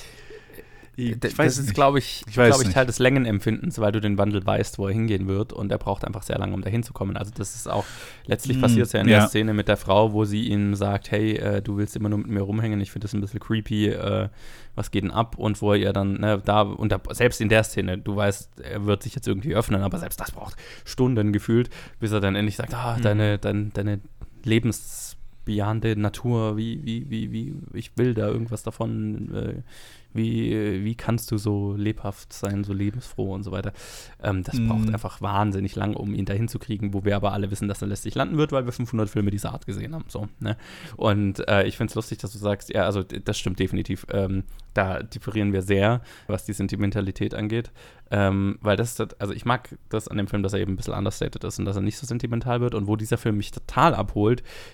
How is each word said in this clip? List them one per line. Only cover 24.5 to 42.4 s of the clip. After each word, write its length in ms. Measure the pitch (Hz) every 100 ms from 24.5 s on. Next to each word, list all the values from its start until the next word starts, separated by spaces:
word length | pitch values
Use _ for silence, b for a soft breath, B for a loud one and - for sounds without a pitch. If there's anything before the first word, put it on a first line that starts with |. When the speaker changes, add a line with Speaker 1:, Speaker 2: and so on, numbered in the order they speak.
| 113 113 - - - - - - - - 104 101 110 113 104
Speaker 2:
Natur, 600 | 104 - 120 113 110 107
wie, 260 | 113 113
wie, 260 | 127 117 -
wie, 220 | 110 117
wie, 240 | 113 120 - -
ich 180 | - - -
will 160 | 127
da 140 | 110 104
irgendwas 360 | 113 113 110
davon, 720 | 113 - 113 113 107 101 -
äh, 200 | 104 113 - - B B B B
wie, 400 | 113 113 117 113
äh, 320 | 110 104 95
wie 120 | 107 117
kannst 340 | - 117 -
du 60 | 107
so 380 | 107 101 101 101
lebhaft 580 | 104 107 101 - -
sein, 300 | - - 101
so 100 | 101
lebensfroh“ 580 | 98 101 123 - - 98 95
und 80 |
so 80 | 95
weiter. 220 | 95 98 B B B B B
Ähm, 180 | - 95
das 160 | 90 127
braucht 280 | 113 110 110
Speaker 1:
Mhm. 60 | 104
Speaker 2:
einfach 260 | 107 -
wahnsinnig 540 | 101 101 107 95 98 104
lang, 180 | 101 -
um 200 | 101 110
ihn 100 | 95
dahin 220 | 101 113
zu 100 | -
kriegen, 380 | - 104 101 98
wo 100 | 98
wir 100 | 101
aber 160 | 101
alle 200 | 101 101
wissen, 160 | 120 101
dass 160 | 98
er 40 | 101
letztlich 260 | 101 110 123
landen 220 | 135 151
wird, 140 | 151
weil 140 | 135 123
wir 60 |
fünfhundert 400 | - 120 113 104
Filme 180 | 107 101
dieser 220 | 101 110
Art 140 | 127 -
gesehen 260 | 101 104
haben, 120 | 160 -
so, 200 | 120 101 -
ne? 180 | - - B B 156 B
Und, 500 | 110 101 98 92 -
äh, 160 | 101 101
ich 120 | -
find's 160 | 107
lustig, 240 | 101 - -
dass 140 | 101
du 80 |
sagst, 340 | 104